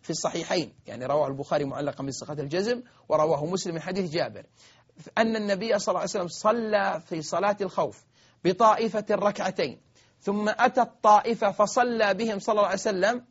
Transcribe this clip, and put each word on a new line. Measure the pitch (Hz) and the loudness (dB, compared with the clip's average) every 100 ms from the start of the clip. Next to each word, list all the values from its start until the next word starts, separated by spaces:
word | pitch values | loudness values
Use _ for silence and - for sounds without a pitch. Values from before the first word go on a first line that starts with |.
في | - | -6
الصحيحين، | 160 165 170 160 185 131 - - | -4 -4 -6 -4 -4 -4 -12 -16
يعني | 113 127 | -10 -2
رواه | 147 135 | 0 0
البخاري | 139 151 151 | -4 -2 -2
معلقا | 139 131 143 - | -2 -4 -6 -6
من | 135 | -8
صيغة | 127 135 151 | -8 -10 -8
الجزم، | 139 170 208 247 - _ - | -4 -2 -2 -4 -6 _ -2
ورواه | 151 156 151 151 | 2 2 0 -2
مسلم | 185 - | -4 -4
من | 165 | -6
حديث | 151 185 180 | -4 -4 -2
جابر، | 165 127 104 - _ - _ _ - - - | -2 -4 -8 -20 _ -20 _ _ -20 -4 2
أن | 226 220 | 2 2
النبي | 208 196 220 202 | 0 -2 0 0
صلى | 214 | 0
الله | 180 | -2
عليه | 170 | -2
وسلم | 208 175 | -4 -6
صلى | - 214 233 220 208 196 165 - | 0 0 2 0 0 0 -4 -6
في | 165 | -8
صلاة | 151 175 202 202 | -4 0 0 0
الخوف | 185 - 151 - _ _ _ _ | -4 -2 -2 -4 _ _ _ _
بطائفة | 170 185 220 208 220 220 208 | -2 4 4 6 0 -2 -2
ركعتين، | 208 202 202 180 196 165 160 _ _ _ _ | 0 0 0 -4 -2 -4 -6 _ _ _ _
ثم | - 202 208 | -4 -2 -2
أتى | 208 247 254 | 2 2 4
الطائفة | 226 _ 220 208 226 226 208 | -2 _ 6 6 6 0 0
فصلى | - 208 262 247 233 202 | 2 2 2 0 2 2
بهم | 190 226 202 | 2 -2 -2
صلى | - | 0
الله | 208 202 | 2 2
عليه | |
وسلم | 190 226 190 196 247 - | 0 -2 0 0 0 -8